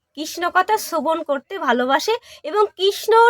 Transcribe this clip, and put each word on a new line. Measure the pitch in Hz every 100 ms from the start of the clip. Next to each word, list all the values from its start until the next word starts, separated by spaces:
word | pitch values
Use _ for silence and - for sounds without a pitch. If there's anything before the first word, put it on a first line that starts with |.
| _ -
কৃষ্ণ | 302 - 349
কথা | 359 370 427
শ্রবণ | - 330 277 320
করতে | 302 277 - 392
ভালোবাসে | 294 247 254 285 339 466 - -
এবং | - 392 415 -
কৃষ্ণ | 381 392 - 453 466